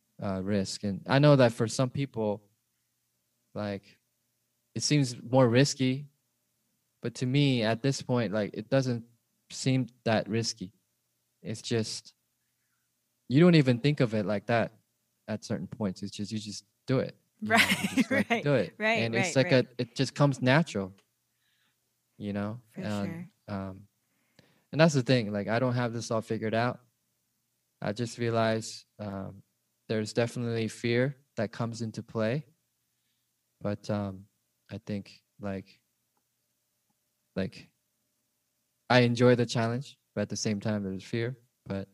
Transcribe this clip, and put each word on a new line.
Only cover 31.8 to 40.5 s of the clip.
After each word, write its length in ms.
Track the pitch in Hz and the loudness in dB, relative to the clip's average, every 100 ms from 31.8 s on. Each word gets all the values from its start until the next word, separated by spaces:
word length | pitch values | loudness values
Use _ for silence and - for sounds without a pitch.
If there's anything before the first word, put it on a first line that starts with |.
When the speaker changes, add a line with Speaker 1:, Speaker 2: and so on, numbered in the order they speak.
Speaker 1:
into 220 | 113 110 | -8 -8
play. 420 | 107 117 107 139 - _ _ _ _ _ _ _ _ _ _ _ | -8 -4 -2 -2 -6 _ _ _ _ _ _ _ _ _ _ _
But, 280 | 104 101 - | -6 -6 -4
um, 360 | 104 101 92 101 _ _ _ _ | -4 -4 -8 -16 _ _ _ _
I 100 | 101 - | -14 -8
think, 380 | 104 95 - _ _ | -8 -8 -18 _ _
like, 400 | 101 95 - _ _ _ _ _ _ _ _ _ _ _ _ _ _ _ _ - | -8 -8 -10 _ _ _ _ _ _ _ _ _ _ _ _ _ _ _ _ -6
like, 340 | 95 - - _ _ _ _ _ _ _ _ _ _ _ - | -6 -8 -20 _ _ _ _ _ _ _ _ _ _ _ 2
I 120 | 123 | 4
enjoy 340 | 120 120 123 120 | 4 4 4 4
the 100 | 117 | 2
challenge, 520 | 123 113 120 - - _ | -2 -2 -4 -8 -16 _
but 80 | - | -6
at 80 | 104 | -6
the 60 | 104 | -4
same 240 | 113 | -4